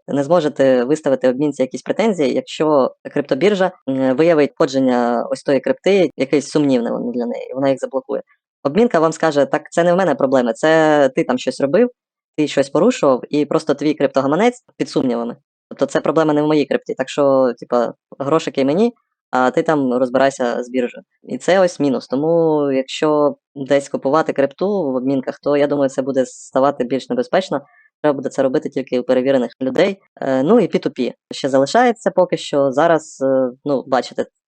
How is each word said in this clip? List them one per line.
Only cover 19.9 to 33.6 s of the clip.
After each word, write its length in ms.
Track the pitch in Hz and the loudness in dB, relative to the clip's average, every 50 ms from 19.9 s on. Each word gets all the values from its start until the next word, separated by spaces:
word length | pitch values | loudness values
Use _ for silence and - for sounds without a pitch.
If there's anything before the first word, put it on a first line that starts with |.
| 120 | 0
розбирайся 680 | 127 131 123 123 131 135 139 135 - 127 120 117 123 123 | 0 -2 0 2 2 2 2 0 0 -4 -2 -2 -4 -6
з 60 | 123 | -4
біржею». 340 | 123 131 123 120 - - - _ _ _ - | -4 -4 -4 -4 -8 -12 -20 _ _ _ -14
І 140 | - 113 | -12 -10
це 220 | 127 - 165 180 196 | -6 0 0 2 2
ось 200 | 185 175 - - | 2 0 0 -2
мінус. 280 | 143 139 123 - - | -2 0 -2 -2 -4
Тому, 540 | - 127 135 151 160 170 170 165 160 151 147 143 143 | -4 -4 -2 0 0 2 2 2 2 2 2 0 0
якщо 640 | 135 131 131 - - - 160 156 151 147 147 139 127 _ _ _ - | 0 -2 -4 -4 -4 -2 0 2 2 2 2 0 0 _ _ _ -12
десь 340 | 139 135 127 143 139 139 - | -10 -2 0 0 0 0 -2
купувати 440 | - 120 - 135 143 160 156 - - | -8 -4 -2 0 2 2 0 0 0
крипту 580 | - 139 139 143 - 185 202 208 196 160 135 | -2 -2 -2 -2 -4 -4 -2 -2 -2 -2 -2
в 40 | 131 | -4
обмінках, 440 | 127 127 135 139 131 127 - - - | -2 -2 -2 -2 -2 -2 -6 -10 -6
то, 180 | - 135 147 | -2 0 0
я 100 | 143 143 | 2 2
думаю, 220 | 143 143 143 139 131 | 0 0 0 0 -2
це 120 | - 139 | -2 -4
буде 240 | 131 135 127 131 127 | -4 -2 -2 -2 -2
ставати 580 | - - - - - - 131 135 143 139 - 123 | -2 -6 -20 -14 -4 0 2 2 2 0 -2 -4
більш 260 | 117 135 123 - - | -4 -4 -6 -4 -4
небезпечно. 520 | 123 127 120 - - 185 190 - 156 135 - _ _ _ _ _ _ - | -4 -4 -4 0 -2 -2 -2 -2 -6 -8 -8 _ _ _ _ _ _ -2
Треба 140 | - 151 139 | 0 0 0
буде 140 | 143 135 123 | 0 -4 -6
це 140 | - - 135 | -2 0 0
робити 260 | 131 131 - - 135 | 0 0 -2 -4 -4
тільки 300 | - 135 127 - 131 123 | -8 -8 -6 -4 -4 -4
у 40 | 120 | 0
перевірених 480 | - 127 127 123 139 135 131 120 117 - - | 0 0 2 2 2 2 0 0 -4 -6 -6
людей. 360 | 131 131 127 151 180 202 196 _ _ _ _ - | -6 -4 0 0 0 0 0 _ _ _ _ -8
Е, 220 | - 135 131 131 135 | -4 -2 0 0 2
ну 160 | 165 233 247 | 4 4 2
і 80 | 185 | 2
P 200 | - - 175 - | 2 -2 -4 -4
two 120 | 143 - - | -4 -4 -4
P 120 | 123 117 - _ _ - | -6 -6 -6 _ _ -16
ще 180 | - - - 135 | -12 -6 -4 0
залишається 600 | 135 135 139 - - 226 254 240 214 - - 190 | 2 2 2 2 2 2 2 2 0 0 -4 -2
поки 260 | - 185 180 180 170 | 0 0 0 0 -2
що. 340 | 160 - - - 143 139 139 | -6 -6 -4 -2 0 0 2
Зараз, 460 | 123 143 160 170 165 151 156 - - - 135 | 2 2 4 4 2 2 0 -6 -8 -4 -2
е, 260 | 135 135 131 131 123 123 _ | 0 0 0 0 -2 -4 _